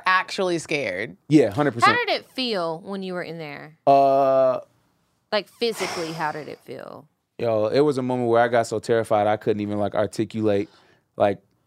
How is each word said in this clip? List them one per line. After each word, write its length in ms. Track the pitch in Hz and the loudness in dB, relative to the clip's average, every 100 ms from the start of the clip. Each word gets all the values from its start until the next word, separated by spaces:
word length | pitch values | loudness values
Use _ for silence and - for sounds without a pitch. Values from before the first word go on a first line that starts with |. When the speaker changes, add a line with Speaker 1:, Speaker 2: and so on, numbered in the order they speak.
| - | 2
Speaker 1:
actually 540 | 185 180 - 185 170 | 0 0 -4 -4 -4
scared? 560 | - 151 117 90 120 - - | -4 -4 -4 -6 -8 -10 4
Speaker 2:
Yeah, 200 | 147 139 | 4 6
hundred 200 | 104 147 | 2 -2
percent. 220 | 117 392 480 | 2 2 2
Speaker 3:
How 80 | 427 | 0
did 80 | 311 | -4
it 100 | - | -6
feel 520 | - 247 202 165 160 202 | -8 -4 -4 -4 -6 -10
when 160 | 196 | -10
you 120 | 190 | -8
were 100 | 180 | -8
in 140 | 165 165 | -8 -10
there? 380 | 151 143 147 156 - | -12 -14 -18 -4 4
Speaker 2:
Uh, 720 | 139 139 135 135 135 131 123 - _ _ _ _ _ - | 6 6 4 4 4 4 0 -6 _ _ _ _ _ -6
Speaker 3:
Like, 160 | 214 - | -6 -6
physically, 640 | - 233 214 180 - 160 | -4 -4 -2 -6 -6 -8
how 220 | 165 151 | -6 -6
did 160 | 151 135 | -8 -12
it 100 | - | -16
feel? 480 | - 131 - - - _ _ - | -16 -16 -16 -18 -20 _ _ -6
Speaker 2:
Yo, 300 | 117 110 107 | -2 0 2
it 120 | 123 | 2
was 180 | 151 131 | 2 2
a 40 | |
moment 260 | 127 127 120 | -2 -2 2
where 120 | 113 | 4
I 80 | 120 | 4
got 180 | 117 117 | 2 0
so 120 | 110 | -2
terrified 480 | - 113 110 107 104 | 0 0 2 2 2
I 100 | 107 | 0
couldn't 240 | - 104 | -2 -2
even, 160 | 104 104 | -2 -2
like, 160 | 101 107 | -2 -2
articulate, 720 | 104 - 107 113 107 101 104 _ _ _ _ - | -2 -2 -6 -2 0 0 -2 _ _ _ _ 0
like, 240 | 104 98 _ _ | 0 0 _ _